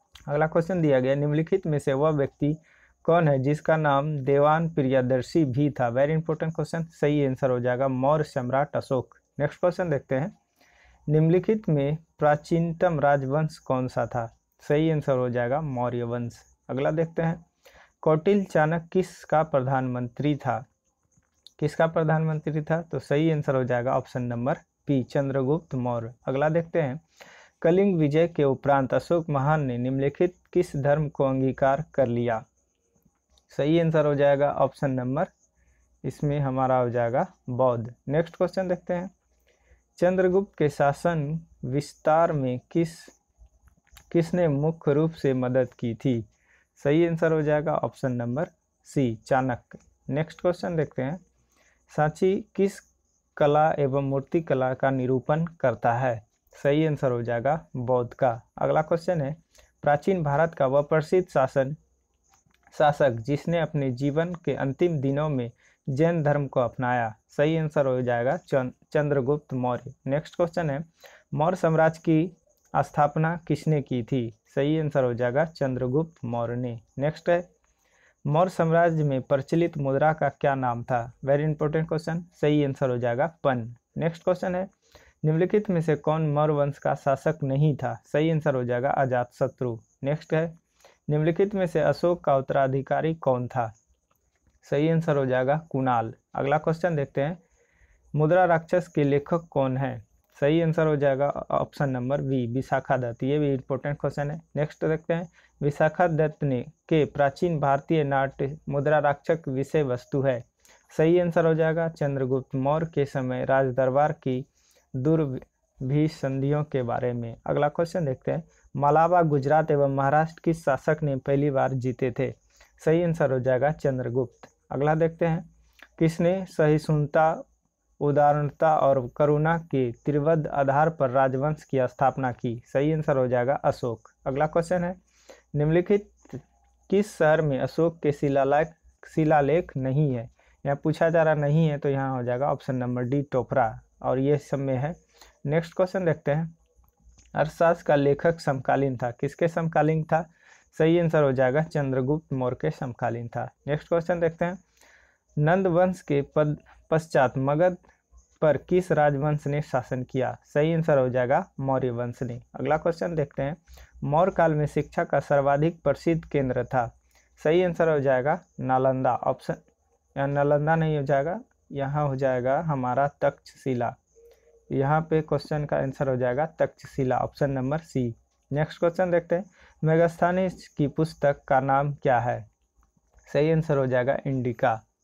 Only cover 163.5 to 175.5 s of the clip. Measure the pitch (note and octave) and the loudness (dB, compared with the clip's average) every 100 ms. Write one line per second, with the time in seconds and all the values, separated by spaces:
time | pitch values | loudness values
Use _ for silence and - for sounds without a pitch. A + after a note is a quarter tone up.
163.5 | E3 _ - - - C#3 D3 F#3+ F#3 E3 | -6 _ -20 -20 -10 -2 2 2 2 2
164.5 | D3+ D3 - D3 - E3+ D3 - C#3+ C#3 | 2 -2 -2 -4 -4 -2 -2 0 2 2
165.5 | C#3+ D#3+ F3 - C3 - E3 - D3 B2 | 2 0 -2 -2 -2 0 -2 -2 -2 -2
166.5 | B2 A#2+ C3 A#2 - _ _ _ _ D#3 | -2 -2 -2 -4 -8 _ _ _ _ 0
167.5 | E3+ F3+ E3 E3 D3+ C3+ B2+ C3 F3+ - | 2 2 0 0 2 2 2 0 -2 -6
168.5 | - C3 C3 C3 C3 C3 A#2+ - C3+ - | -8 -2 2 2 2 0 0 -2 -4 -6
169.5 | D3 _ _ _ _ _ C#3 C#3 C#3+ C#3+ | -10 _ _ _ _ _ -6 -2 0 2
170.5 | D3 D3+ E3 D#3+ D3+ C#3 C#3 D3 G3+ - | 2 2 0 0 -2 0 0 0 -6 -12
171.5 | _ - C#3 C3+ D3 D3 C3+ C3+ B2+ B2+ | _ -14 -8 -4 -2 -2 0 0 0 0
172.5 | C#3+ E3+ C#3 B2+ B2+ C#3+ - C#3+ - - | 0 0 -2 -2 0 0 0 -4 -4 -16
173.5 | - - B2 A#2 - _ _ - _ _ | -10 -4 -2 -4 -6 _ _ -20 _ _
174.5 | _ - C3+ C3+ D#3 D#3+ D#3 D#3 D3 - | _ -8 -2 0 0 0 -2 0 -4 -4